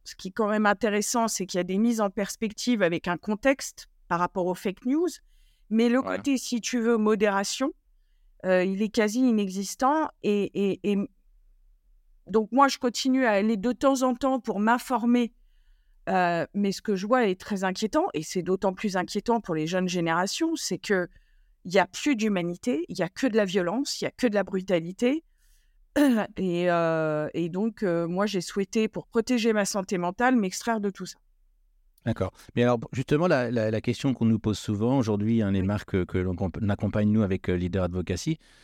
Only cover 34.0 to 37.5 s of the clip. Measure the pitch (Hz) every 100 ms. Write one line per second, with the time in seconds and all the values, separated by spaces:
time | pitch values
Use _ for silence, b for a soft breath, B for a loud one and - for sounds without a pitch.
34 | 139 123 113 113 - 98 - 104 113 139
35 | 113 104 107 113 101 98 92 104 - 98
36 | 90 92 92 90 95 - 101 101 107 107
37 | 104 107 101 95 -